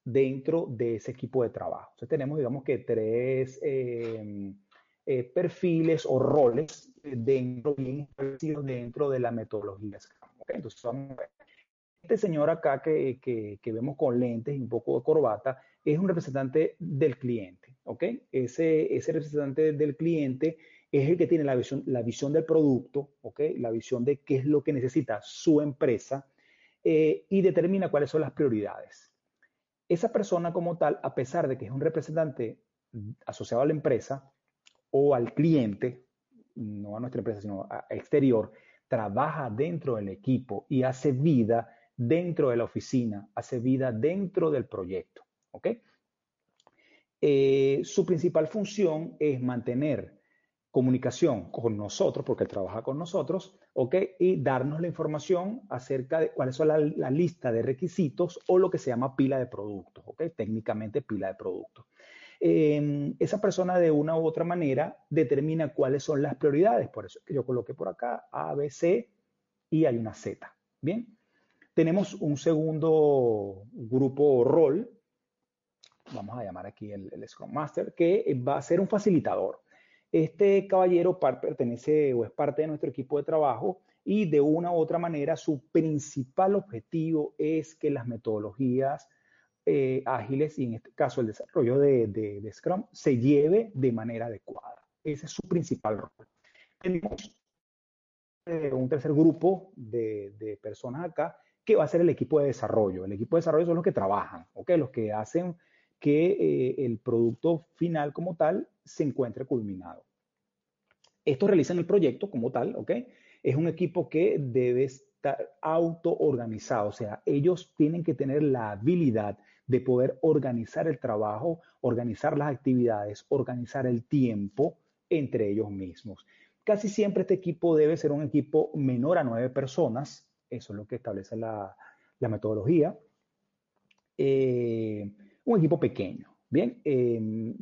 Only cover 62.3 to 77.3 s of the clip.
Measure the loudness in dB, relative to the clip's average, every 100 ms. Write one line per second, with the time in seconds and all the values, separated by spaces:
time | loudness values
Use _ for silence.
62.3 | _ 2 4 4 2 0 -2 -4 -2 -2
63.3 | 0 0 0 0 4 4 4 2 0 0
64.3 | 0 -2 0 0 0 -2 -6 _ 0 2
65.3 | 2 0 -2 -2 0 0 0 0 -2 -2
66.3 | 0 2 4 4 4 0 -6 -14 -16 -6
67.3 | -4 -2 -4 -4 -8 -8 -6 -6 -6 -8
68.3 | -8 -6 -4 -6 -2 0 0 -2 _ _
69.3 | _ _ _ _ 2 2 2 -4 -8 -10
70.3 | -10 -14 _ _ _ -4 -4 -8 _ _
71.3 | _ _ _ _ 2 4 2 0 -4 -4
72.3 | 0 0 2 0 0 2 4 6 4 4
73.3 | 0 -4 -10 -16 -16 -2 2 2 4 4
74.3 | 6 6 6 4 2 -4 -12 _ _ _
75.3 | _ _ _ _ _ _ _ -16 -12 -10
76.3 | -10 -10 -10 -14 -14 -12 -12 -12 -14 -16